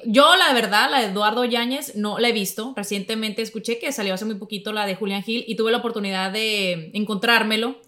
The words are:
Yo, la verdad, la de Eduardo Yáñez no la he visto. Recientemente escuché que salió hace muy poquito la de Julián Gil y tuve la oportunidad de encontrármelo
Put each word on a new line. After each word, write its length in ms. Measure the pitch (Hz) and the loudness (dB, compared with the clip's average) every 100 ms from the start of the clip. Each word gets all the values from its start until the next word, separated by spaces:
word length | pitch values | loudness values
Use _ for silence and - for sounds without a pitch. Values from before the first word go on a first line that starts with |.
| 233 | 2
Yo, 320 | 226 302 370 | 6 8 8
la 160 | 330 | 6
verdad, 360 | 247 208 208 269 | 4 4 4 4
la 120 | 277 | 2
de 60 | 208 | 0
Eduardo 360 | 196 208 226 | 2 2 2
Yáñez 520 | 247 233 240 277 285 208 | 0 0 -2 -4 -6 -4
no 220 | 208 196 | -4 0
la 100 | 240 | 2
he 20 | |
visto. 420 | 226 190 - 233 254 | 2 -2 -6 -8 -8
Recientemente 640 | 196 202 190 220 220 208 | -6 -6 -4 -4 -4 -4
escuché 360 | 220 220 233 233 | -6 -6 -6 -4
que 140 | 302 | -4
salió 220 | 262 202 | -4 -2
hace 100 | 185 | -2
muy 120 | 220 202 | -4 -6
poquito 360 | 214 202 214 | -8 -8 -4
la 140 | 214 202 | -4 -2
de 100 | 180 | -2
Julián 280 | 202 196 | -2 -2
Gil 200 | 208 233 - | -2 -4 -2
y 120 | 214 | -2
tuve 140 | 220 | 2
la 80 | 233 | 0
oportunidad 520 | 233 226 196 190 190 | 0 -4 -2 -2 -2
de 600 | 214 220 208 190 170 160 | -2 0 0 0 -2 -6
encontrármelo 880 | 202 214 202 226 226 214 220 233 - | -4 -2 0 2 2 2 0 -2 -6